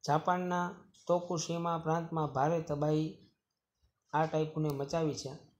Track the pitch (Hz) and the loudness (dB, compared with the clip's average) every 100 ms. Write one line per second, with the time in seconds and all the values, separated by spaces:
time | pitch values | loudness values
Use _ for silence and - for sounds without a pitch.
0 | - 151 160 180 180 180 175 - - - | 2 2 4 0 2 0 -2 -6 -18 -20
1 | - 175 175 175 - 170 170 165 156 160 | 0 0 2 -4 -2 -2 0 -2 0 0
2 | 165 165 151 131 143 170 160 147 151 156 | 0 -2 -2 2 2 2 -2 -2 2 2
3 | 156 - - _ _ _ _ _ _ _ | 0 -6 -20 _ _ _ _ _ _ _
4 | _ 147 160 156 156 156 151 139 139 165 | _ 0 2 2 -2 0 0 0 -2 0
5 | 160 139 131 147 - _ | 0 -2 -8 -12 -18 _